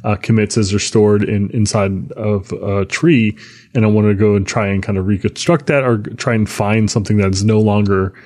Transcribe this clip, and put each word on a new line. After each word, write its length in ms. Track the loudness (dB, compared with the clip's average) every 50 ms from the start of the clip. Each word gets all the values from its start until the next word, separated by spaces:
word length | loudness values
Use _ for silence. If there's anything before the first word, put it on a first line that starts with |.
| -4
uh, 120 | -4 -4
commits 420 | -2 0 0 2 2 2 0 0 -2
as 120 | -2 0
they're 100 | -2 -2
stored 440 | -4 0 2 2 4 4 4 2 0
in, 260 | 0 -2 -2 -2 -2
inside 600 | -2 -2 -2 0 0 0 0 -2 -2 -6 -8 -10 -10
of 380 | -8 -4 -2 -2 -2 -4 -6 -10
a 320 | -8 -6 -4 -2 -2 -2
tree, 520 | -4 -4 -2 2 2 4 4 2 0 -2 -4 -12 -20 -20 -20 -20 _ -2
and 80 | 0 2
I 40 | 4
want 180 | 4 4 4 2
to 60 | 2
go 200 | 2 2 2 2
and 120 | 2 0 -2
try 200 | -2 -2 -2 -2
and 140 | -2 -2
kind 160 | -2 -2 -4 -2
of 80 | -2
reconstruct 600 | 0 -2 -2 -2 -4 -6 -4 -2 0 0 0 0 0
that, 160 | 0 0 2
or 140 | 0 0 -2
try 360 | -2 -8 -12 -8 -4 -2 0
and 140 | 0 -2 -2
find 400 | -2 -4 -2 0 2 2 0 0
something 280 | 0 -2 -2 0 0 2
that's 240 | 2 2 0 0 0
no 160 | 2 2 4
longer, 540 | 2 2 2 2 2 2 2 0 0 -2 -4 -10 -18